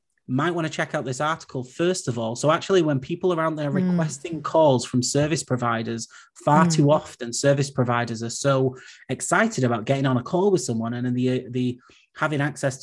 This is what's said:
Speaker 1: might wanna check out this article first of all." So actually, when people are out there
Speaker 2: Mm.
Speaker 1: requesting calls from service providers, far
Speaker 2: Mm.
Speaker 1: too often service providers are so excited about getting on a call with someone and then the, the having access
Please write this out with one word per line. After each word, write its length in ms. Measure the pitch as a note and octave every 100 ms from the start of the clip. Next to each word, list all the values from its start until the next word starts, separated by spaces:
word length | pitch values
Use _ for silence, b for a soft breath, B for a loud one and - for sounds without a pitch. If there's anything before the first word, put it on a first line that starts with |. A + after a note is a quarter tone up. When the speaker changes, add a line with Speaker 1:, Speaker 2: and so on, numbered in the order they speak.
| _ _ -
Speaker 1:
might 200 | B2+ A3+
wanna 180 | D4 D#3
check 260 | C#3 D#3
out 120 | D#3 B2+
this 160 | B2+
article 420 | D3+ D#3+ - C3+
first 420 | B2 - E3+ F3+ -
of 120 | A#2+
all." 180 | A2+ A#2+
So 160 | C#3+
actually, 300 | D#3+ - F#3+
when 180 | D#3 C#3
people 320 | C3+ E3+ F#3
are 80 | E3
out 160 | D#3+ D#3
there 140 | D3
Speaker 2:
Mm. 180 | F#3 F#3
Speaker 1:
requesting 540 | F3 D#3 - F3 D#3+
calls 420 | D#3 E3 D#3 B2+
from 180 | - B2+
service 400 | B2 C#3+ D3 D#3
providers, 640 | - B2 A#2+ A2+ A2+ A#2 A2+ B B -
far 220 | - D3+ E3+
Speaker 2:
Mm. 60 |
Speaker 1:
too 180 | D#3 C#3+
often 400 | D3+ - - A#2+
service 380 | A#2+ C#3 C#3 C#3+
providers 520 | - B2 A#2+ A#2 A2+
are 60 | A#2
so 460 | - C#3+ C3+ C3 C3 B B B
excited 560 | C3 - F3 A3+ -
about 220 | B2+ A#2 A2+
getting 180 | C#3 C3+
on 120 | B2
a 40 |
call 280 | B2 F3 G3+
with 100 | F#3
someone 320 | - A2+ A2+
and 120 | B2 B2
then 80 |
the, 320 | B2 B2+ B2+ -
the 300 | B2 B2+ A2+ b b b
having 280 | - D3+ D3
access 360 | D3 C#3+ C#3 C3